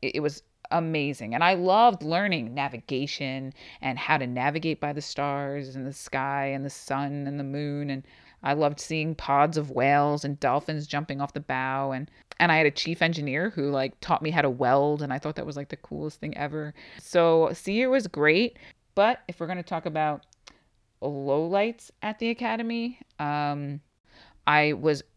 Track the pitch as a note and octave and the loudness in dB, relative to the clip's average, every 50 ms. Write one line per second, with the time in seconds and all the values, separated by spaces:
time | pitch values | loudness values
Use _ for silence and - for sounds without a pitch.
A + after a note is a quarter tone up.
0 | - C3+ - - D#3 D3 D3 - _ _ _ _ _ - - E3+ E3 D#3+ D#3+ D#3 | -4 -4 -4 -2 -2 -2 -4 -6 _ _ _ _ _ -2 -2 0 0 0 -2 -2
1 | C#3+ C#3+ C#3+ - B2+ G#2 A2+ B2 E3 F3 F#3+ F3+ F3 F#3 F#3 G#3+ A#3 A#3+ G#3 F3+ | -2 -2 -4 -6 -8 -4 -2 2 4 4 4 4 4 4 6 8 8 6 6 4
2 | - D3+ E3 F3 G3+ G#3 F#3 D#3 A#2+ A2 A#2+ C#3+ C#3 C#3 C3 A#2 - - C#3 C3 | -2 -2 0 0 0 0 0 -2 -4 -6 -4 -4 -4 -4 -4 -10 -8 -6 -4 -4
3 | C#3 C#3+ - - D3 C3 C3 C3+ C3+ C3 C3 - - - - - - C3+ B2+ B2 | -2 -4 -4 -6 -6 -6 -6 -6 -8 -10 -12 -14 -20 -20 -20 -8 -6 -6 -6 -4
4 | - - D3+ D3 C3+ B2 B2 B2 B2 C#3+ D3 D#3+ D#3 E3 D#3 - - D3 D3 D3 | 0 0 0 0 0 -2 -4 -2 -2 0 -2 0 -2 -2 -2 -2 -4 -6 -6 -6
5 | D3 - - - C#3 C#3+ C#3 C#3 C#3+ C#3 C#3 C#3+ C#3 C3 C3 C3+ C3 C3+ C#3 - | -8 -8 -6 -4 -4 -2 -2 -4 -4 -4 -6 -6 -8 -8 -10 -8 -8 -8 -10 -12
6 | - - - C#3 C3 C#3 C#3 C#3 C#3 C#3 C3+ C3+ C3+ C#3 - - - - C#3 C3+ | -14 -6 -4 -4 -2 -2 -2 -2 -2 -2 -2 -4 -6 -8 -10 -12 -8 -4 -4 -2
7 | C#3+ C#3 C#3+ C#3+ C#3+ C#3 C#3+ C#3+ C#3+ C3+ C#3 D3 D3 D3 C#3+ C#3+ D3 C#3+ C#3 C3+ | -2 -4 -4 -6 -6 -6 -6 -6 -6 -6 -4 -4 -4 -4 -4 -4 -4 -4 -6 -8
8 | C#3 - - _ _ - - _ - C3+ C#3+ D3 D#3 D3 D3 D3 - - D#3+ D#3+ | -8 -14 -20 _ _ -20 -20 _ -2 -2 0 2 2 0 0 -2 -8 -6 -4 -2
9 | D3+ D#3+ D#3+ - - - C#3 C#3 D3 D#3 E3 D#3 D3 C#3+ C3 B2+ B2 C#3 C#3+ C#3+ | -2 -2 -4 -6 -2 2 4 4 4 4 4 -2 -4 -2 0 2 4 4 4 4
10 | C#3+ D3 D3 D3 C#3+ C#3+ C#3+ C#3+ - C3+ B2 C#3+ C#3+ - D#3 D3+ D3 D3+ - D3 | 4 2 0 0 -2 -4 -6 -2 0 2 2 2 0 -2 -6 -6 -6 -4 -6 -6
11 | D#3 - C#3+ C#3 C#3 C#3 - C#3+ D3 _ C3 B2+ C3 C3 C3+ C3+ C#3 C#3 C3+ C3 | -4 -4 -6 -6 -6 -6 -6 -8 -6 _ -4 -2 -2 -2 -2 -2 -2 -2 -4 -4
12 | C#3 - _ _ _ _ - _ E3+ E3+ D#3+ D#3 D#3+ D3 C#3+ - - D#3+ E3 - | -6 -10 _ _ _ _ 0 _ 4 4 6 6 6 4 4 2 -4 -4 0 0
13 | E3 E3 E3+ D#3 D3 C#3+ B2+ D3 F3 A3 G#3 - C#3 C#3+ C#3+ C3+ C3 C3+ - _ | 2 0 2 0 -2 -2 -2 -2 -2 -2 -2 -2 -2 0 0 0 0 -2 -4 _
14 | - - E3+ - D3+ D#3 D#3 D#3+ F3+ D#3 B2+ B2 C3 B2 C3 C#3 C#3 D3 D3+ D3 | -2 0 0 0 0 0 0 2 2 2 2 2 2 4 6 6 4 4 2 0
15 | D3 C#3 C3 C#3 - D3+ D3+ - B2+ - C#3+ C#3+ C#3+ - - C#3+ _ - D3 D3 | -2 -4 -6 -4 -4 -6 -6 -6 -8 -8 -8 -10 -10 -10 -12 -14 _ -12 -10 -8
16 | D3+ D3+ D3 - - D#3 - - D3 D3 D3 D#3 D3+ D3+ D3+ - - - - - | -8 -8 -10 -8 -10 -10 -6 -6 -6 -6 -4 -6 -8 -8 -10 -14 -20 -20 -20 -20
17 | - - - F3+ E3+ E3+ E3 E3 D#3+ - - - - - G3 A3 B3 B3+ B3+ C4+ | -18 2 4 6 6 8 8 6 6 4 2 -4 -4 -2 0 2 2 4 4 2
18 | A3+ F#3 - D3+ D3 D3+ D#3 F3+ A#3 A#3+ - - - - - _ _ _ _ - | 2 0 -2 4 6 6 6 6 4 0 -2 -8 -20 -20 -20 _ _ _ _ 4
19 | G3 A3 B3+ - - - F3 _ E3+ D#3+ F#3 F3+ F3 - F#3+ E3 D#3+ F3+ D3+ D#3 | 4 4 4 0 -4 -14 -10 _ -8 -6 -6 -8 -6 -6 -6 -4 -4 -4 -2 0
20 | D#3 D3+ D3 C#3+ _ _ _ _ _ - _ _ _ _ _ _ _ _ _ _ | 0 0 0 -4 _ _ _ _ _ -20 _ _ _ _ _ _ _ _ _ _
21 | - C3+ C#3+ C#3 C#3 C#3 C#3 D3 D#3+ E3+ F#3 G3 G#3 A3+ A#3 _ - - _ _ | -6 -6 -4 -4 -2 0 0 0 0 0 0 0 0 0 -2 _ -16 -20 _ _
22 | - G#3+ G#3+ - A3+ A#3 A#3 A#3 A#3+ A#3 A3 A3+ A#3 A3+ A#3 A#3 A#3 B3 B3 _ | -8 -8 -6 -4 -2 -4 -2 -2 -2 -4 -2 -2 -4 -4 -4 -4 -4 -6 -8 _
23 | - _ _ _ D3+ D3 D3 D3 D3 D3 C#3+ C#3+ C#3+ C#3+ C#3+ D3 _ _ _ _ | -18 _ _ _ -4 -2 -2 0 0 -2 -2 -4 -4 -6 -8 -8 _ _ _ _
24 | _ _ _ - - - _ _ _ - D3 D3+ D3+ D3+ D3+ G2+ C#3 D#3 D3+ C#3 | _ _ _ -20 -20 -20 _ _ _ 4 6 6 6 6 2 2 2 2 2 2
25 | - _ _ | -2 _ _